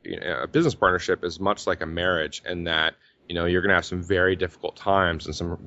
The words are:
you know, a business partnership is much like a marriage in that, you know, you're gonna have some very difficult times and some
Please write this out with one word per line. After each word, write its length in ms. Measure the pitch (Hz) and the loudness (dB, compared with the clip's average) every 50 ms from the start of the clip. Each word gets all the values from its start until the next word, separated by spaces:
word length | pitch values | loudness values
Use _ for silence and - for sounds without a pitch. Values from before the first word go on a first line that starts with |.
| - | -10
you 160 | - 87 87 | -10 -8 -8
know, 220 | - 87 82 62 67 | -6 -6 -6 -4 -4
a 40 | |
business 280 | 85 - 151 170 151 - | 0 0 2 2 2 2
partnership 480 | - 107 92 90 90 - - 90 - - | 2 4 4 4 2 0 0 -2 0 -2
is 160 | 87 80 82 | -4 -4 -2
much 260 | 95 98 104 - - | -2 -2 -2 0 -2
like 160 | 101 92 - | -4 -2 -2
a 40 | 82 | -4
marriage 560 | 80 82 87 87 92 90 82 78 76 - - - | -6 -4 -2 0 0 0 0 0 -2 -6 -10 -8
in 200 | - 90 87 85 | -8 -6 -4 -2
that, 300 | 82 82 78 78 80 - _ _ _ _ _ _ | 0 0 2 0 0 -2 _ _ _ _ _ _
you 60 | - 85 | -6 -4
know, 120 | 85 85 | -2 0
you're 160 | 87 90 90 | 2 2 2
gonna 140 | 87 98 95 | 4 4 4
have 100 | 87 85 | 2 2
some 180 | - 92 90 87 | 0 -6 -6 -2
very 320 | 87 101 90 90 92 92 | 0 2 2 4 4 2
difficult 400 | 90 92 87 - - - - - | 0 -2 -4 -6 -6 -8 -8 -8
times 500 | - - 101 98 98 92 87 85 82 82 | -4 0 2 4 4 4 2 0 -2 -6
and 80 | 78 76 | -8 -8
some 240 | - 87 85 87 - - | -6 -6 -6 -6 -8 -10